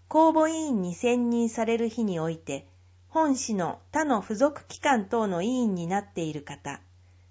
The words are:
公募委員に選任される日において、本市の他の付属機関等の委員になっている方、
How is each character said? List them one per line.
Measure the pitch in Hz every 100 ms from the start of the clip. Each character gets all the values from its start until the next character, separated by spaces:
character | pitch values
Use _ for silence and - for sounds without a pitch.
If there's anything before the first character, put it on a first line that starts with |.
| -
公 | 311 320
募 | 320 311
委 |
員 | 320 311 220
に | 180
選 | 170 240 247 240
任 | 233 233
さ | 233
れ | 226 226
る | 233
日 | 233
に | 214 170
お | 160
い | 160
て、 | - 139 - _ _ _ -
本 | 320 311 262
市 | -
の | 202 160 - -
他 | 294
の | 311 220
付 | -
属 | 208 285 285 -
機 | -
関 | 302 247 190
等 | 233 214
の | 170
委 | 208
員 | 254 233
に | 185 170
な | 202
っ | 202
て | -
い | 160
る | 151
方、 | - 143 143 139 - _ _ - _